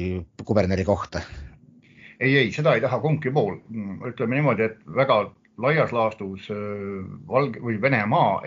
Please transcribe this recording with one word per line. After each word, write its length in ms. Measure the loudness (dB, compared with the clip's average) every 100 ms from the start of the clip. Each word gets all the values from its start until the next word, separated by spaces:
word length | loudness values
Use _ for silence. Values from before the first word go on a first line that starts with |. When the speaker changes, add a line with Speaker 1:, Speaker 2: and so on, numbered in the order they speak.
| -2 -4 -8 -10
Speaker 1:
kuberneri 400 | 0 2 2 2
kohta. 360 | 2 0 -2 -8 -10 -12 -16 -18 _ -20 _ -20 -20 -2
Speaker 2:
Ei, 160 | 4 4
ei, 160 | 4
seda 220 | 2 2
ei 60 | 4
taha 180 | 2 0
kumbki 280 | 0 0 0
pool. 280 | 0 0 -2 -8 -8 -8 -8 -10
Ütleme 300 | -4 -2 0
niimoodi, 320 | 2 2 0
et 80 | -2 -6 0
väga 220 | 2 2 0 -6 _ -4
laias 300 | 0 2 2
laastus, 560 | 2 0 -2 -8 -10 -8
äh, 60 | -8 -6 -8 -8 -8 -10 -12 -2
Valge-, 320 | 0 0 -2
või 160 | -4 0
Venemaa 600 | 2 2 2 2 2 2